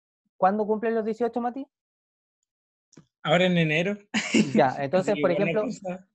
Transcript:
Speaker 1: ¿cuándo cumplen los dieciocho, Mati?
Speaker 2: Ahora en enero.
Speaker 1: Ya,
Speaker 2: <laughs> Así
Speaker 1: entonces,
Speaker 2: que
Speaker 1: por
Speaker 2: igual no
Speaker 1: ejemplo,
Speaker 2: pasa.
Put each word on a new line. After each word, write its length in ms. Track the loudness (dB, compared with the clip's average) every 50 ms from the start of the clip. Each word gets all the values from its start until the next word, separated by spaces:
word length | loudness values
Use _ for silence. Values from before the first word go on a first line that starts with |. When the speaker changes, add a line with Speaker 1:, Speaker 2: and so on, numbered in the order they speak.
| _ _ _ _ _ _ _ _
Speaker 1:
¿cuándo 300 | 0 0 2 0 -2 -2
cumplen 260 | -2 -2 -2 -2 -2
los 100 | -2 -2
dieciocho, 380 | -4 -4 -4 -4 -4 -4 -4
Mati? 240 | -6 -6 -6 -8 -12 -14 _ _ _ _ _ _ _ _ _ _ _ _ _ _ _ _ _ _ _ _ _ _ _ _ _ -20 -20 _ _ _ 0
Speaker 2:
Ahora 220 | 2 4 4 4
en 120 | 4 4 2
enero. 400 | 2 2 2 0 0 -2 -4 -6 -8 _ -6 -6 -4 0 0 0 2 2 4
Speaker 1:
Ya, 140 | 4 4 4
Speaker 2:
<laughs> 0 |
Así 160 | 2 -2 -4
Speaker 1:
entonces, 320 | 0 0 0 0 0 0
Speaker 2:
que 60 | 0
Speaker 1:
por 100 | 0 0
Speaker 2:
igual 220 | 0 0 0 0 -2
no 80 | -2
Speaker 1:
ejemplo, 280 | -4 -4 -6 -10 -10 -12
Speaker 2:
pasa. 180 | -12 -12 -14 _ _